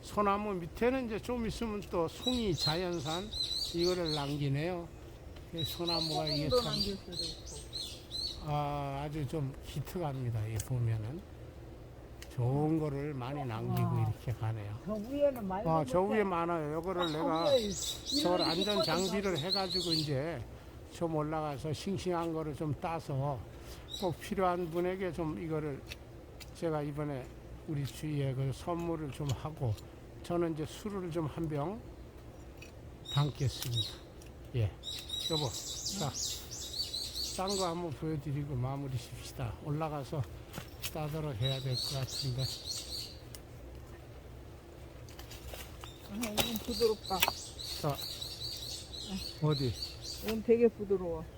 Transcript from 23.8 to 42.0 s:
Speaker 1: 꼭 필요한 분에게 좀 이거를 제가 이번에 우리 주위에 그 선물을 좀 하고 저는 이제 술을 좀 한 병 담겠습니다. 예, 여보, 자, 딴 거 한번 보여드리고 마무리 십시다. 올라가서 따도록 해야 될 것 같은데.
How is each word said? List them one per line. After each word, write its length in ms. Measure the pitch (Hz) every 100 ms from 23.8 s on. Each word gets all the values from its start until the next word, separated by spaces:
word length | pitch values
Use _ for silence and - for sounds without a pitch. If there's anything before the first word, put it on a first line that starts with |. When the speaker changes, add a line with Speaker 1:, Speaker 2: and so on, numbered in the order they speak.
| - -
Speaker 1:
꼭 180 | 190 -
필요한 480 | - 196 185 175 175
분에게 420 | 165 180 185 185
좀 240 | 151 156 185
이거를 400 | 165 156 151 135 - - - - - - - -
제가 260 | 170 151
이번에 420 | 147 147 147 139 127 - - - -
우리 180 | 143 135
주위에 480 | - 156 147 139
그 180 | 127 135 123
선물을 560 | - 170 170 165 151
좀 160 | 123 147 -
하고 320 | 156 156 131 101 - - - -
저는 300 | - 175 170
이제 120 | 156 151
술을 460 | - 214 202 180
좀 160 | 160 151
한 200 | - 165
병 300 | 151 151 220 - - - - - - - - - - - - -
담겠습니다. 760 | 139 147 - 127 - - 117 - - - - - - - 127
예, 140 | 107 - - - - - -
여보, 160 | 160 139
자, 600 | - - - - 196 147 - - - - - - - - - - - - -
딴 200 | 190 196
거 100 | 185
한번 220 | 165 175
보여드리고 600 | 135 160 156 151 143 143 127
마무리 420 | 127 139 139 131
십시다. 560 | - 123 - - 120 -
올라가서 580 | 156 147 160 147 127 156 117 - - - - - -
따도록 400 | - 151 156 151 113
해야 240 | 131 131
될 120 | 131 127
것 180 | -
같은데. 440 | 139